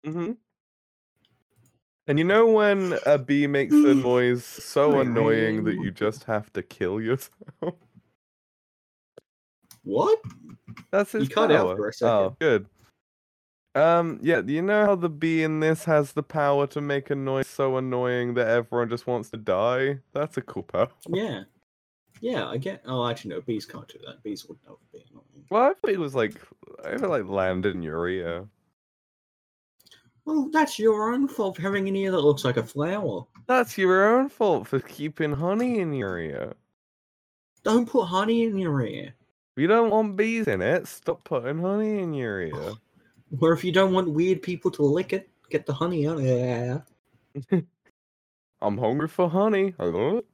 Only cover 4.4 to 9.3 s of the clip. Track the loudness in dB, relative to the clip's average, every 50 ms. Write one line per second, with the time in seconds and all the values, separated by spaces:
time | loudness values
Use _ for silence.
4.4 | -4 -12 -18 -16 -16 -2 2 2 4 4 4 4 2 2 2 2 4 4 4 2
5.4 | 2 0 0 0 -2 -2 -2 -2 -6 -8 -4 -2 -2 -2 -2 -4 -6 -4 -4 -4
6.4 | -4 _ _ -10 -10 _ -8 _ -4 -2 -2 -4 -2 -2 -4 -4 -4 -16 _ _
7.4 | -20 -20 _ _ -8 -8 -8 _ _ _ _ -20 _ _ _ _ _ _ _ _
8.4 | _ _ _ _ _ _ _ _ _ _ _ _ _ _ _ -20 _ _